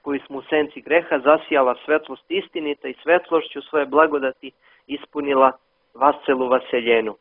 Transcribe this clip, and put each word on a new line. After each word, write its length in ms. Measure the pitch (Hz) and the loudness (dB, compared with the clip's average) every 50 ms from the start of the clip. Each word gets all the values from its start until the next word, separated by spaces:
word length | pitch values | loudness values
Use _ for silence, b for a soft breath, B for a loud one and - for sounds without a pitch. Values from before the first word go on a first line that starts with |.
koji 180 | _ 143 143 139 | _ -6 -8 -8
smo 180 | - - 139 | -8 -12 -14
u 40 | 135 | -14
senci 400 | 123 - 160 151 151 151 - 135 | -8 -2 -2 -2 -2 -2 -6 -18
greha, 380 | _ 131 151 170 170 - 165 139 | _ 0 0 0 0 0 -4 0
zasijala 560 | 123 143 156 156 - - 160 143 131 127 123 - - | 4 4 4 4 2 -2 0 2 2 2 0 -4 -2
svetlost 400 | - 151 156 156 - 131 - _ _ | -2 -2 -2 -2 -6 -18 -18 _ _
istinita 580 | 165 196 190 - _ 175 156 147 143 _ - | -6 -6 -6 -6 _ -8 -6 -6 -8 _ -10
i 60 | 139 123 _ - | -12 -12 _ 0
svetlošću 580 | 151 170 180 - - 165 160 156 - - 143 | 0 0 0 2 0 -2 -2 -2 -4 -12 -14
svoje 240 | 139 - - 151 143 | -12 -4 -2 -2 -2
blagodati 680 | 135 131 151 160 156 147 143 135 131 131 _ - 131 _ b b b b b b | 2 2 2 2 2 0 -2 -4 -4 -8 _ -18 -20 _ b b b b b b
ispunila 640 | - 139 139 - _ _ 147 143 143 139 131 135 131 127 _ _ _ _ _ _ _ _ | -14 -14 -14 -14 _ _ -8 -4 0 2 4 4 4 2 _ _ _ _ _ _ _ _
vascelu 540 | 120 131 147 147 - - - 139 127 127 | 2 2 2 2 0 -2 -2 0 0 0
vaseljenu. 680 | 123 131 123 - - - 123 113 117 117 113 110 107 104 _ | 0 0 -2 -2 -2 -4 -2 0 2 2 2 0 -2 -8 _